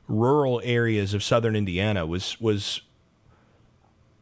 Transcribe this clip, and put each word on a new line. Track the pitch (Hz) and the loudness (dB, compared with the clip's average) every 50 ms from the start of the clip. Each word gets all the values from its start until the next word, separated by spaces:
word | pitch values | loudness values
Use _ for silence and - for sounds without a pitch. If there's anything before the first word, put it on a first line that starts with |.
| _ - | _ -4
rural | 110 107 113 127 143 151 143 131 123 117 92 | 0 2 2 4 4 4 2 2 0 -2 0
areas | 123 120 120 117 113 110 104 98 98 | 0 0 2 2 2 2 0 0 -2
of | 104 101 | -2 -2
southern | - - 127 117 113 113 110 | 0 2 0 2 2 2 0
Indiana | 107 104 95 87 90 98 107 104 95 82 | 0 -2 -2 -2 -2 0 0 0 -2 -2
was, | 78 85 92 - - - - | -2 -4 -4 -6 -6 -8 -4
was | 113 113 107 101 101 - - - - _ _ _ _ _ _ _ _ _ _ _ _ _ _ _ _ _ _ _ _ _ _ _ _ _ _ _ | 0 0 0 0 -2 -6 -8 -8 -10 _ _ _ _ _ _ _ _ _ _ _ _ _ _ _ _ _ _ _ _ _ _ _ _ _ _ _